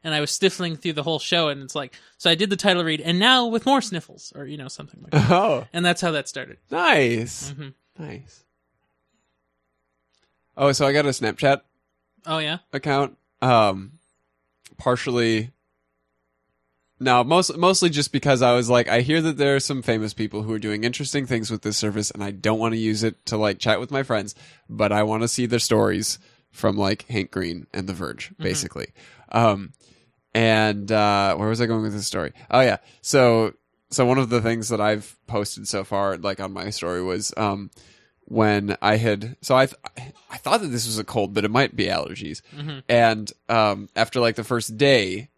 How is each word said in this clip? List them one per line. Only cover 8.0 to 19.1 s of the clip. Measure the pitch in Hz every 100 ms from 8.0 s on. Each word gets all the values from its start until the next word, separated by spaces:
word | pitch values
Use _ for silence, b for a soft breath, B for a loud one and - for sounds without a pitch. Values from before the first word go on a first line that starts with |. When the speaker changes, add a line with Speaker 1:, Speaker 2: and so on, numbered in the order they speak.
Speaker 2:
Nice. | 156 - - _ _ _ _ _ _ _ _ _ _ _ _ _ _ _ _ _ _ _ _ _ _ -
Oh, | 139
so | 131 139
I |
got | 147 143
a |
Snapchat | 127 113 - 143 139 _ _ _ _ _ _ -
Speaker 1:
Oh, | 160
yeah? | 151 170 _
Speaker 2:
account. | 139 151 139 139 _ _ _
Um, | 127 117 104 95 101 151 _ _ _ _ _ _ - -
partially. | - 123 - 120 113 110 117 _ _ _ _ _ _ _ _ _ _ _ _ _ _ _
No, | 131 123
most-, | 123 170 180 151
mostly | 175 190 180
just | 147 139
because | 139 143 127
I | 123
was | 123 120
like, | 123 117
"I | 117
hear | 123